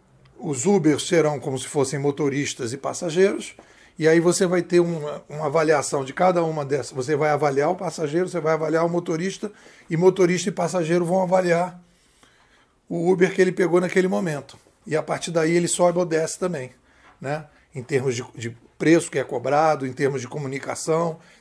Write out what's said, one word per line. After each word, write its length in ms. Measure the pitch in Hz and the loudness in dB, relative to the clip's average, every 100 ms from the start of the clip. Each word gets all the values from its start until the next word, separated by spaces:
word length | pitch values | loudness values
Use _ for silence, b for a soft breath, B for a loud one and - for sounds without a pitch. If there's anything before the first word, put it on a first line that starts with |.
| _ _ _ - | _ _ _ -12
os 280 | 208 131 175 | -8 -2 2
Ubers 400 | 202 156 135 - | 4 4 2 2
serão 320 | 170 151 143 | 2 2 -2
como 180 | 147 131 | -6 -6
se 100 | - | -4
fossem 300 | 151 135 147 | -2 -2 -2
motoristas 760 | 143 139 143 135 139 - 120 | -2 0 -2 -2 -6 -6 -8
e 60 | 127 | -6
passageiros, 760 | 135 131 175 165 196 - - - B B B B | -8 -6 -4 2 2 2 -10 -18 B B B B
e 100 | 156 | 4
aí 120 | 170 | 6
você 260 | 170 170 185 | 4 2 2
vai 160 | 180 | 0
ter 180 | 175 175 | 2 2
uma, 440 | 170 165 147 147 - | 2 -2 -6 -10 -12
uma 200 | 147 151 | -6 0
avaliação 580 | 156 156 147 127 147 131 | 2 4 2 2 -4 -4
de 80 | |
cada 300 | - 185 175 | 2 2 2
uma 200 | 160 160 | 0 -2
dessas. 280 | 139 139 123 | -2 -4 -4
Você 240 | 131 127 147 | -6 -2 0
vai 160 | 151 | 0
avaliar 400 | 143 147 135 147 | 2 0 2 0
o 40 | 185 | 0
passageiro, 540 | 180 160 151 165 180 | -6 -6 -2 -2 -2
você 100 | 175 | -2
vai 140 | 156 | -2
avaliar 320 | 160 156 160 170 | -2 0 0 0
o 40 | |
motorista, 640 | 170 175 160 190 190 208 B B B B | -2 -2 -4 -4 -6 -12 B B B B
e 80 | 165 | 4
motorista 520 | 185 185 175 175 202 | 4 6 2 2 -2
e 20 | |
passageiro 520 | - 170 185 160 175 | -2 -2 -2 0 0
vão 200 | 170 190 | 2 0
avaliar 580 | 180 185 180 170 180 175 _ b b b b b b b b b - | 2 2 2 0 0 -8 _ b b b b b b b b b -10
o 240 | 170 170 | -2 2
Uber 220 | 185 180 | 4 2
que 80 | - | 4
ele 100 | 185 | 2
pegou 300 | 170 175 175 | 2 2 2
naquele 260 | 180 196 185 | 2 0 0
momento. 480 | 202 180 147 - - _ _ - | 0 -2 -6 -10 -20 _ _ -4
E 100 | 151 | -4
a 80 | |
partir 280 | 151 147 - | -2 -6 -2
daí 240 | 165 156 170 | 0 2 2
ele 120 | 170 | 0
sobe 320 | - 175 175 | 2 2 2
ou 60 | 180 | 0
desce 320 | 160 160 - | 0 -2 -4
também, 320 | 180 156 127 - b b b b | -6 -6 -10 -16 b b b b
né? 260 | 131 151 147 b b 139 | -8 -8 -10 b b -12
Em 80 | |
termos 320 | 120 139 131 120 | -2 0 0 -4
de, 100 | 120 - | -8 -10
de 220 | 117 117 _ - | -12 -12 _ -2
preço 320 | 151 165 156 | 4 4 4
que 80 | 143 | -4
é 40 | |
cobrado, 600 | 123 131 127 143 160 147 131 | -4 -4 0 2 2 2 -4
em 80 | |
termos 280 | 120 139 139 | -2 -2 -2
de 60 | 120 | -8
comunicação. 920 | 151 139 139 135 123 - 160 170 160 b b | -10 -8 -8 -8 -8 -2 -2 -2 -6 b b